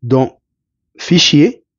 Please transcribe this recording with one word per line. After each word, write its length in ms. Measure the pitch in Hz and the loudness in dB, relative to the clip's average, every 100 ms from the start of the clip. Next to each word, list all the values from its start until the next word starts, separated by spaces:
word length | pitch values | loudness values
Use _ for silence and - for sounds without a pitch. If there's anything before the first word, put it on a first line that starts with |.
dans 380 | 120 131 131 _ _ _ _ _ _ _ | -2 -2 -4 _ _ _ _ _ _ _
Fichier 640 | - 170 - 147 165 254 _ | -2 0 2 2 0 -2 _